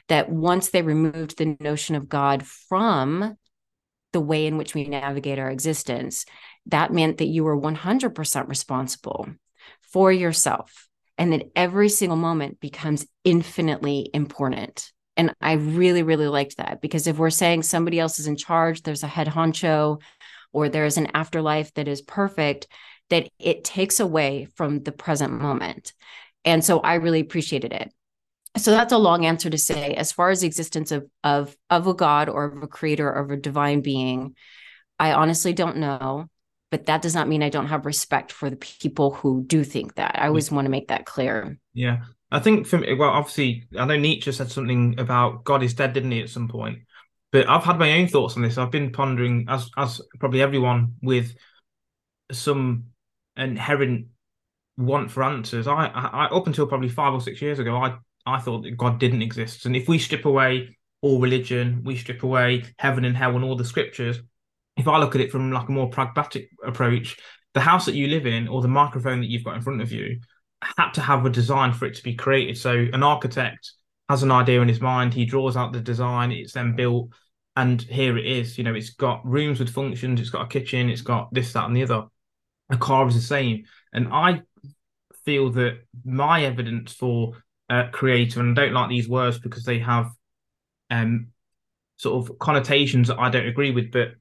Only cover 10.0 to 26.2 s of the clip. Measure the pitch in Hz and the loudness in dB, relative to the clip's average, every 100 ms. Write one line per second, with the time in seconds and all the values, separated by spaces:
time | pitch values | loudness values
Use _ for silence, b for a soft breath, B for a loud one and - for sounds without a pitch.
10 | 190 185 175 156 139 - - - _ _ | 6 6 2 0 0 -2 -6 -20 _ _
11 | _ - 170 160 - - 180 190 208 202 | _ -2 0 0 0 0 2 4 4 4
12 | 185 165 165 160 143 - 147 - 156 151 | 0 0 0 0 -4 -8 -14 -6 -2 -2
13 | - _ 185 170 160 - 165 147 143 143 | -4 _ 4 4 2 -2 -2 0 -2 -4
14 | - 147 147 - 135 127 104 - - _ | -4 -4 -4 -2 -4 -4 -8 -12 -16 _
15 | _ - 165 - 156 156 151 165 180 175 | _ 0 0 0 0 0 0 2 4 4
16 | 160 156 147 143 143 - - - 147 160 | 2 2 2 0 -2 -6 -8 -6 -4 -2
17 | 165 151 160 160 175 165 160 170 170 165 | 0 2 2 4 2 2 2 0 0 0
18 | 160 - 151 147 - 165 165 165 - 147 | -2 -2 -4 -4 0 2 2 0 -4 -6
19 | 147 165 151 160 165 156 170 156 151 151 | -6 -4 -2 0 0 0 2 2 2 -2
20 | B B B B B 151 147 156 151 156 | B B B B B -2 0 2 0 0
21 | 156 151 160 165 156 151 151 - 143 143 | 0 -2 -2 -2 0 0 -2 -6 -6 -6
22 | - - 196 196 147 143 - B B B | -6 -2 -2 0 -2 -2 -8 B B B
23 | - 170 165 _ 185 156 - 190 196 - | 0 0 0 _ -2 -2 -2 -2 0 0
24 | 190 156 143 139 139 - 151 147 147 143 | 0 2 0 -2 -8 -4 -2 -2 -6 -8
25 | - 147 135 123 143 135 87 - - - | -2 -2 -2 -2 -2 -2 -6 -10 -16 -20
26 | B B | B B